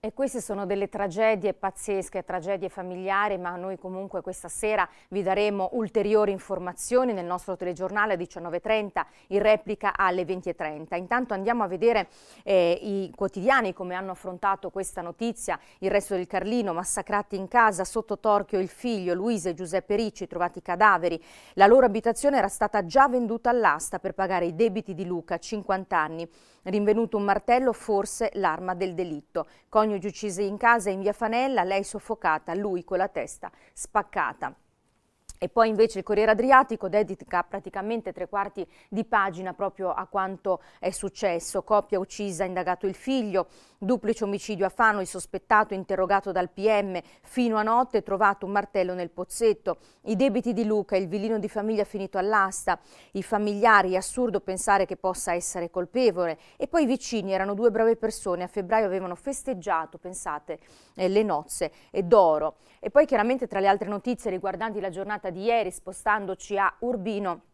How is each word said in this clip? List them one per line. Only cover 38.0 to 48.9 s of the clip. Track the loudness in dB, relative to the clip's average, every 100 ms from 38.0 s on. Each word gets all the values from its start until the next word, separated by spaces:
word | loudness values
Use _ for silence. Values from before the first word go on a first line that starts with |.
| -6
tre | -10 -6
quarti | -4 -4 -6 -12 _ _
di | -6 0
pagina | 0 0 -4 -10
proprio | -4 -6 -4 -4
a | -4 -4
quanto | -4 -4 -4 -2 -4 -4 _
è | -6
successo. | -6 -10 -4 -2 -2 -4 -6
Coppia | 2 0 2 -4
uccisa, | -4 -6 -8 -4
indagato | -4 -2 -4 -2 -4
il |
figlio, | -6 -2 -2 0 -2 -2 -10 _ _
duplice | -2 0 0 -2 -2
omicidio | -4 -6 -2 -2
a |
Fano, | 4 2 2
il | -6
sospettato | -10 -10 -12 _ 4 4
interrogato | -4 -4 -2 2 2 2
dal | -2 -4
P | 0 2
M, | 2 0 -6 -10 _
fino | -8 -2 0 2
a |
notte | 2 2 2 -2
trovato | -2 2 2 2 -2
un |
martello | -2 0 0 0